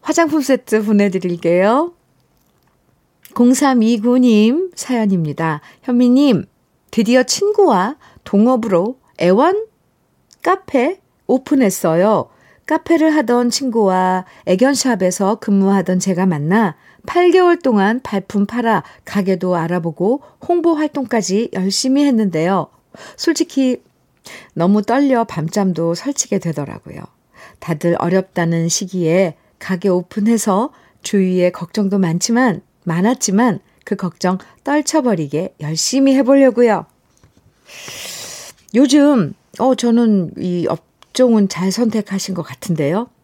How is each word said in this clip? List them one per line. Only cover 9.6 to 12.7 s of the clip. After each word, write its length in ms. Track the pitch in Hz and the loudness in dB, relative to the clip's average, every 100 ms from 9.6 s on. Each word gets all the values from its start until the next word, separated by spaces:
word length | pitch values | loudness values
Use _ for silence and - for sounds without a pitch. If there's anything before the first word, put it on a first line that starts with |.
| 440 _ _ _ _ _ _ _ | -6 _ _ _ _ _ _ _
카페 580 | - - - 269 254 381 _ _ - | -4 -4 -2 -2 -2 -4 _ _ -2
오픈했어요. 1040 | 262 - 285 226 185 175 160 196 196 - _ _ _ | -2 0 2 2 0 0 2 2 2 -2 _ _ _
카페를 500 | - | -4